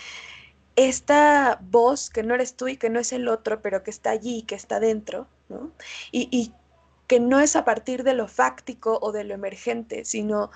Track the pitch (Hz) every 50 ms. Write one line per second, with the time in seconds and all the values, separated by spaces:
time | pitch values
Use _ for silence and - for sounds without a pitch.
0 | - - - - - - - - - - _ _ _ _ _ - 262 262 254 -
1 | - - 285 294 294 294 294 285 277 247 214 - 190 185 196 233 233 247 285 277
2 | - - - 233 220 226 240 247 254 247 - - 254 262 262 262 - 226 226 240
3 | 240 - 254 254 247 240 226 220 - 220 214 214 - 208 190 190 190 220 208 -
4 | - 208 220 220 202 240 240 226 220 - 202 196 - - 220 202 220 226 220 214
5 | 214 - - 208 262 - _ _ _ _ - - 262 330 - - - - - -
6 | - - - 247 247 - - 247 226 226 - _ _ _ _ _ _ _ _ _
7 | _ - 254 240 240 240 262 277 294 294 - 320 - - 220 220 - - 254 247
8 | 247 269 262 247 220 202 - - 254 262 262 - - - 247 - - 226 220 -
9 | - 214 208 214 208 208 202 196 202 196 196 185 - 240 233 233 226 226 220 214
10 | 226 - - 220 208 208 208 208 208 208 -